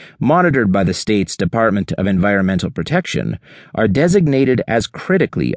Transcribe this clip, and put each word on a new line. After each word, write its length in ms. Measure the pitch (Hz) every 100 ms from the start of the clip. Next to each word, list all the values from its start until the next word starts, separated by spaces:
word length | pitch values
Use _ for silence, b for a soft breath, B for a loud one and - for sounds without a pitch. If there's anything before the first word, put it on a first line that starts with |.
| B B
monitored 500 | 120 170 175 131 95
by 140 | 98
the 100 | 92
state's 420 | 90 - 104 90 -
Department 540 | 104 113 113 101 -
of 140 | - 98
Environmental 640 | 92 101 98 95 92 90
Protection, 720 | - 82 175 - - 53 - B B B
are 140 | - 107
designated 760 | 110 170 202 156 135 127 127 -
as 180 | 117 -
critically 680 | - - 185 139 87 64